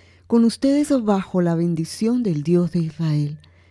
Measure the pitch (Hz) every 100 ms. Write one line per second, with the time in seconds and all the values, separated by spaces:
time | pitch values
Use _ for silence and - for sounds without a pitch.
0 | _ _ - 233 233 - 269 285 294 277
1 | 214 196 185 185 175 170 170 160 165 -
2 | 220 247 226 151 147 175 175 175 160 151
3 | 160 147 147 151 - _ _